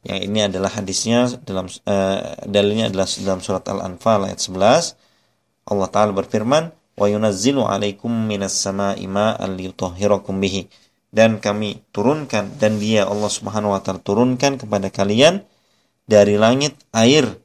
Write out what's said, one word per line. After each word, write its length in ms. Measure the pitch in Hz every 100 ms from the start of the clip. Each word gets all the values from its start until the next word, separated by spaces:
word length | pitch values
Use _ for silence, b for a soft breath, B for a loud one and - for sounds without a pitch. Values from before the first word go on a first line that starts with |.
Yang 180 | - 98 95
ini 140 | 107 104
adalah 240 | 95 95
hadisnya 560 | 110 95 92 113 120 123 123 -
dalam, 240 | 95 90
eh, 720 | - - 98 95 95 - - -
dalilnya 400 | 101 101 107 113
adalah 160 | 95 95
dalam 400 | - 98 92 -
surat 160 | 95 -
Al-Anfal 560 | 98 92 90 - 107 98
ayat 160 | 95
sebelas. 560 | - 92 101 147 170 - _ _ _ _ _ _ -
Allah 240 | 104 92
Ta'ala 160 | 104 107
berfirman, 640 | 98 98 110 110 147 165 - _ -
"Wa 80 | 104
yunazzilu 560 | 104 110 98 113 139 113
'alaikum 400 | 98 104 98 117
minas 480 | 113 113 101 98 -
sama'i 480 | 98 98 101 95 95
ma'an 480 | 98 107 - 95
liyutahhirakum 880 | 92 92 - 92 90 101 101 98 95
bihi." 240 | 98 95 - b b b _
Dan 240 | 107 113 107
kami 480 | 107 104 107 - _
turunkan, 640 | - 110 151 135 107 98 -
dan 240 | 107 107
dia, 240 | 107 110 95
Allah 240 | 104 104
Subhanahu 480 | - 101 107 104 98
wa 40 | 95
taala, 160 | 92
turunkan 560 | - 101 127 127 139 135
kepada 320 | 107 104 95
kalian 560 | - 98 107 147 190 - _ _ _ _ _ -
dari 240 | 151 101
langit 400 | 104 110 131 143 - _
air 400 | 113 113 151 123 92